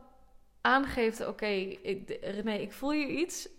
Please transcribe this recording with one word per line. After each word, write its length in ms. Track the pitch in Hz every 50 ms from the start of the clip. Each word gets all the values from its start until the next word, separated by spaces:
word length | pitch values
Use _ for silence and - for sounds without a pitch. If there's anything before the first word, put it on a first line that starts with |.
| - - - - - - - - - - _ -
aangeeft, 680 | - 240 254 269 277 - - 254 226 220 226 - 233
"Oké, 180 | - - - 214
ik, 720 | 208 202 190 190 190 - - - - 196 190 - - - -
René, 320 | - - 196 202 208 226 208
ik 200 | 202 214 196 -
voel 180 | - 262 285
hier 160 | 302 302 294
iets. 420 | 262 226 269 339 - - - - - -